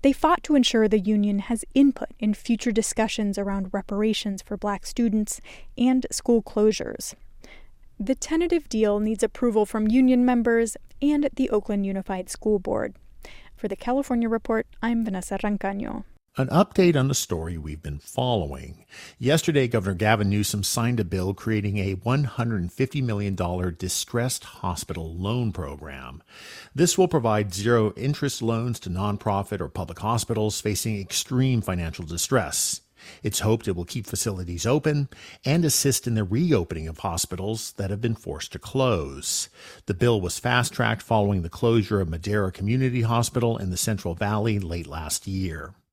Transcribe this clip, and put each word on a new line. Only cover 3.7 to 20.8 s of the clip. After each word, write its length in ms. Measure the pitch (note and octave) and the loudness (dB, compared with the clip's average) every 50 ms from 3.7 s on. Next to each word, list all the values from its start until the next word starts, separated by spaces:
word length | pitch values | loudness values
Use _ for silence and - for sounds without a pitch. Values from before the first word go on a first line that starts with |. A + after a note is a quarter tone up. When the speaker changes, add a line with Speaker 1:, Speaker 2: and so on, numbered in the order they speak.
Speaker 1:
reparations 680 | - G3 F#3+ - G#3 G3+ G#3 A3 G#3+ - - G#3 G3 F#3+ | -4 -4 -4 -2 -2 0 2 2 0 0 -2 -4 -6 -6
for 160 | - - G#3 | -8 -8 -8
Black 300 | G3 - G#3 G3+ F#3+ - | -4 -4 -4 -4 -4 -6
students 540 | - - - A#3 A#3 G3 G#3+ G#3+ - - - - - - - - - - | -8 -2 0 0 2 2 0 -2 -2 -6 -10 -12 -18 -18 -16 -16 -16 -2
and 300 | - A#3 B3+ C4 C4 - - | 2 2 4 4 2 0 -2
school 320 | - - - - A#3+ A3+ - | -8 -4 2 4 4 4 4
closures. 720 | - - G#3+ G#3 G#3+ G3+ - - - - - - - - _ - - - - - - - - - - - _ - - - - | 0 0 2 4 4 2 2 -6 -8 -8 -8 -10 -12 -12 _ -20 -20 -20 -20 -20 -20 -20 -20 -20 -20 -20 _ -20 -20 -10 -8
The 120 | G3+ G3 C4 | -2 -2 -2
tentative 520 | - - - D#4+ E4 F4 E4+ F4 E4+ - - | -2 0 -2 0 0 2 2 2 0 0 0
deal 280 | - G#3+ G#3+ G#3 G3+ G#3 | 0 2 2 4 2 2
needs 240 | G#3+ G#3+ A3 - | 2 0 0 0
approval 440 | - G#3+ - - B3+ A#3+ G#3 A3 G#3 | 0 -2 0 0 0 2 4 4 2
from 200 | - - A3 G#3+ | 2 0 0 2
union 380 | G#3+ A3+ C4 C4 B3+ B3+ B3 B3 | 4 6 6 6 6 6 6 6
members 500 | B3+ B3 A#3+ A3+ A#3 A#3 A3+ A#3 A3 - - - - - - | 4 4 4 4 4 4 4 2 0 -2 -10 -16 -18 -8 0
and 260 | - C#4+ D4 D4 D4 C#4 - | 2 2 4 4 2 0 0
the 140 | - C4 - | 0 0 2
Oakland 340 | - G#3 G3 - G#3 G3+ G3 | 2 0 0 0 -2 -2 0
Unified 460 | G3 F#3+ F#3+ F#3+ - G3 F#3 F3+ - | -2 -2 -4 -4 -4 -6 -6 -6 -8
School 280 | - - - G#3+ G#3+ G3 | -12 -4 0 0 0 0
Board. 380 | F#3 - - A3 - - - - - - - - - - - - - - - | 0 -2 -2 -2 -2 -4 -6 -12 -20 -20 -20 -20 -20 -18 -18 -18 -20 -20 -14
For 140 | - - G3 | -8 -6 -6
the 80 | G3 | -6
California 500 | - - A#3+ B3+ C#4 C4+ - B3+ A#3 A#3 | -4 -2 0 0 0 0 0 0 0 2
Report, 400 | A3+ A3+ A#3 - - A3 A3 - - - - | 0 0 -2 0 0 0 0 0 -4 -8 -4
I'm 220 | - A#3 A#3+ A3+ A3+ | -2 0 0 0 0
Vanessa 320 | A3 F#3 F#3 F3+ - G3 | -2 -4 -6 -4 -4 -4
Rancaño. 680 | G3 - G#3 G#3 G3 - G3 G3 G3+ - - - A3+ G3 - - - _ _ _ - | -2 0 0 -2 0 -2 -4 -4 -4 -6 -6 -8 -10 -10 -14 -20 -20 _ _ _ -2
Speaker 2:
An 100 | C3+ B2+ | -2 2
update 480 | - E3 G#3 - - - F#3 F3 D#3+ | 4 4 4 4 4 4 4 6 6
on 120 | C#3+ B2+ C3+ | 4 2 2
the 60 | C#3 | 0
story 440 | - - - F2+ D#2+ D#2+ E2 F2 E2 | -2 -2 -4 -4 -6 -4 -6 -8 -8
we've 240 | D2 D2+ D2 D2+ | -8 -8 -10 -8
been 160 | _ D2+ C#2+ C#2+ | _ -10 -10 -10
following. 880 | - - - - B2+ B2+ A#2+ G#2 E2 C#2+ C#2 C2+ C#2+ - - - _ _ - - - - - _ | -12 -8 -4 -4 0 0 0 0 0 -2 -6 -10 -12 -16 -18 -20 _ _ -20 -20 -20 -20 -12 _
Yesterday, 500 | A#2 B2+ D3 E3 - - D#3 C#3+ C3 A#2 | 2 4 4 4 4 4 2 4 2 4
Governor 280 | A#2+ A2+ F#2 G2 F#2+ | 2 0 0 0 -2
Gavin 340 | F2 G#2+ G#2+ A2+ G#2 G#2 G2 | 2 4 4 4 4 4 2
Newsom 320 | G2+ G#2 G2+ - - G2+ | 2 2 0 0 -2 -2
signed 360 | G2 - - A#2 | -2 -2 0 0